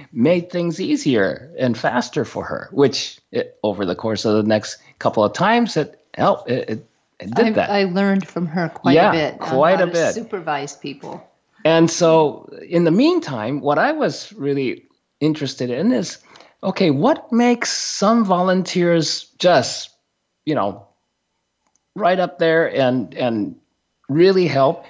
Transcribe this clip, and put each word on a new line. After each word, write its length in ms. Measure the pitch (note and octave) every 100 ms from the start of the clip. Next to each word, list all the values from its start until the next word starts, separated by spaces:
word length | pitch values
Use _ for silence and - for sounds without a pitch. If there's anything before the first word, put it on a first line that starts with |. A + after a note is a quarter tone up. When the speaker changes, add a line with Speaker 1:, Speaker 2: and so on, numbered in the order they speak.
| -
Speaker 1:
made 380 | - C3+ F3+ F3
things 280 | F3 E3+ E3
easier 720 | F#3+ D3+ D3+ A2+ F#2+ C2+ - -
and 200 | B2+ A2+
faster 480 | D3+ B2 - D3+ A2+
for 180 | -
her, 240 | - - -
which 480 | - C#3 - - - _
it, 280 | A#2 - -
over 240 | G#2+ F#2+ F#2+
the 80 |
course 320 | F2+ A2+ G#2 A#2
of 80 |
the 80 | G#2+
next 340 | G#2+ G#2+ - - _ -
couple 260 | B2 -
of 80 | G#2
times, 460 | - F#3+ A#3 A#3 D#3
it 260 | D3 - _
helped. 380 | - E3+ F#3+ -
It, 180 | B2 -
it, 180 | A2 - _ _ -
it 160 | G2
did 120 | D3 A3+
Speaker 2:
I, 40 |
Speaker 1:
that. 180 | G#3 -
Speaker 2:
I 140 | G3+
learned 440 | F#3+ F#3 G3+ G3 F3
from 180 | E3+ F3
her 220 | F3 D#3+
quite 240 | - -
Speaker 1:
Yeah, 160 | D3+ G3
Speaker 2:
a 40 |
bit 280 | E3 C#3+ -
on 80 | -
Speaker 1:
quite 300 | C3+ D#3+ F#3
Speaker 2:
how 60 |
Speaker 1:
a 20 | F3
Speaker 2:
to 60 |
Speaker 1:
bit. 220 | E3+ C#3
Speaker 2:
supervise 600 | A3 A#3 G3 D#3+ C#3+ C#3+ -
people. 500 | D3 C3+ - - - _ _ _
Speaker 1:
And 260 | D#3 E3 E3
so 600 | - E3 D#3+ D3+ - - - E2
in 160 | E3+
the 60 | E3
meantime, 720 | F3+ D#4 F4 - B2 A2 C#3+
what 160 | C#3+ D3
I 140 | B3
was 420 | D#4 G#3 - -
really 500 | G#3 C#3+ C#3 B2+ - - _ _ -
interested 500 | D3+ D3+ C3+ - B2
in 220 | B2 G#3+
is, 260 | B3 F3 - _ - - _
okay, 280 | G3 - F#3
what 420 | C3+ A#3+ E4 -
makes 380 | A#3 A#3+ A#3 -
some 560 | - - - G#3 A#3 G3
volunteers 1040 | F3+ F#3 F#3 E3 F#3 F3 E3+ D3+ - - -
just, 520 | F3+ D3+ A#2+ - - _ _ _ _ _
you 100 | D3+
know, 340 | C#3 G2 F#2 - _ _ _ _ _ _ _ _ _ _
right 240 | F#3+ G#3 F#3
up 200 | F3 -
there 360 | E3 D#3+ D3+
and, 400 | C3 B2+ B2+ F#2+
and 400 | - B2 A2 G2 - _ _ _ _ -
really 380 | D3 F#3+ F#3+ E3+
help, 400 | C3+ C3+ E3+